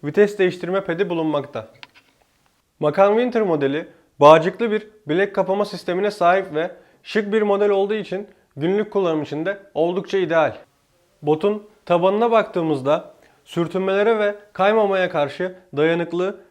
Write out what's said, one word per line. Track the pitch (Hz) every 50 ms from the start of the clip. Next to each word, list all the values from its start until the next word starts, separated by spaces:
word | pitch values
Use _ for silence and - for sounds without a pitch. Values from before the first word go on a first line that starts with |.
| -
vites | 147 147 202 208 202 208 -
değiştirme | 190 180 170 180 - 170 185 190 185
pedi | 180 165 165 202 175
bulunmakta. | 175 165 160 156 151 143 135 127 - 113 107 - - _ - - _ _ _ _ _ _ _ _ _ _ _ _ _ _ _ _ _ -
Macan | 151 151 147 196 196 202
Winter | 208 226 247 247 233 226
modeli | 214 185 165 147 139 135 139 160 175 - - _ _ _ _ -
bağcıklı | 143 147 160 165 156 185 180 - 233 226
bir | 208 214 208 - - _ - 139
bilek | 151 180 196 202 -
kapama | 202 185 185 190 202 208
sistemine | 196 - 175 - - 175 185 202 208
sahip | 202 - 175 170 180 196 185 180 151
ve | 151 165 185 - - - _ _ _
şık | - - - 214 208 202
bir | 202 220
model | 214 208 202 196 202 202
olduğu | 202 196 196 202 220
için | 214 185 - 180 190 208 202 - _ _ _ -
günlük | 135 147 175 196 208 214 214
kullanım | - 202 190 170 160 156
için | 147 - 147 151 160
de | 185 202 196 - - -
oldukça | 151 160 175 180 196 185 - - 196
ideal. | 180 151 165 165 156 127 107 - - _ _ _ _ _ _ _ _ _ _ _
Botun | - 147 156 156 - 202 214 208 208 - _ _ -
tabanına | - 175 170 180 190 202 214 233 233
baktığımızda | 226 220 214 220 - 185 165 160 151 135 127 139 151 170 - - - _ _ _ _ _ _
sürtünmelere | - - 170 170 160 - 185 190 196 190 202 208 226 226 214
ve | 208 208 202 208 - -
kaymamaya | - - 185 202 220 220 214 196 196 190 185 180
karşı | 180 156 147 139 - - 180 185 180 - - _ -
dayanıklı, | 143 151 160 170 170 170 170 165 175 180 196 202 - - _